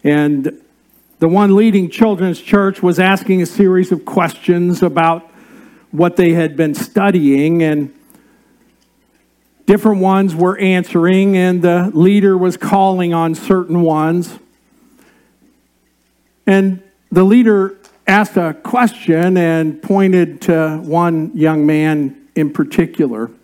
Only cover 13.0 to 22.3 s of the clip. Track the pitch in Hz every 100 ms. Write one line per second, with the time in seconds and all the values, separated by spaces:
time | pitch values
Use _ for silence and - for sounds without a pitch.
13 | 175 170 165 156 - 190 170 170 165 156
14 | 156 175 170 - _ _ _ _ _ _
15 | _ _ _ _ _ _ _ _ _ _
16 | _ _ _ _ - 196 196 185 _ _
17 | _ 180 190 240 226 202 196 - _ _
18 | - 196 202 190 165 151 - 247 240 -
19 | - 160 180 185 165 165 160 151 - 196
20 | 196 180 165 143 - 165 156 156 170 165
21 | 175 160 156 165 156 156 147 151 156 151
22 | 135 - _